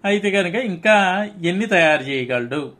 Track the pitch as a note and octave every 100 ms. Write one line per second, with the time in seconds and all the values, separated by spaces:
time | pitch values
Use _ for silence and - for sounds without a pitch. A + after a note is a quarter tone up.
0 | G3+ G#3 G3+ G3 F3+ G#3 B3+ E3+ G#3+ G#3+
1 | F#3+ F#3 G#3 G3+ E3+ F#3 A3 F#3+ D#3+ D3+
2 | C3+ C3+ B2 B2 A#2+ C#3 C3